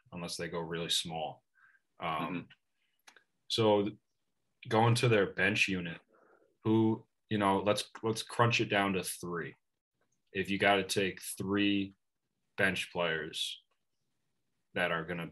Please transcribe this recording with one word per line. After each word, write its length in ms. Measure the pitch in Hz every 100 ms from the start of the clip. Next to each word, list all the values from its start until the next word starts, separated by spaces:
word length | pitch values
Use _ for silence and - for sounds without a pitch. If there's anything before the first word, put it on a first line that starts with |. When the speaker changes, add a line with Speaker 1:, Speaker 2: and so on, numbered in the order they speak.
| _
Speaker 1:
unless 240 | 90 85 -
they 120 | 85
go 120 | 85
really 300 | 82 82 82
small. 520 | - 87 80 73 - _ _ _ _ _ -
Um, 80 | 87
Speaker 2:
Mm-hmm. 320 | 78 - 90 - - _ _ _ _ - - _ _ -
Speaker 1:
so 340 | - 110 104
th-, 120 | 101 - _ _ _ _ _ _ 123
going 260 | 110 117 120
to 120 | 123
their 180 | 107 92
bench 420 | - 95 107 -
unit, 320 | 92 85 82 _ _ _ _ _ _
who, 400 | 113 113 110 110 - _ -
you 80 | 107
know, 200 | 98 95
let's, 300 | 98 104 - -
let's 200 | 110 110
crunch 380 | - - 117 117
it 80 | 110
down 240 | 101 98
to 100 | 92
three. 540 | 87 - 87 85 80 - _ _ _ _ _ _ _
If 160 | 98 92
you 80 | 98
gotta 260 | 101 98
take 360 | 95 104 95 -
three 720 | - - 95 101 101 101 98 _ _ _ _ _ _ -
bench 360 | 98 90 -
players 720 | 87 85 80 78 - - - _ _ _ _ _ _ _ _ _ _ _
that 180 | 95 87
are 120 | 82
gonna 220 | 82 87 82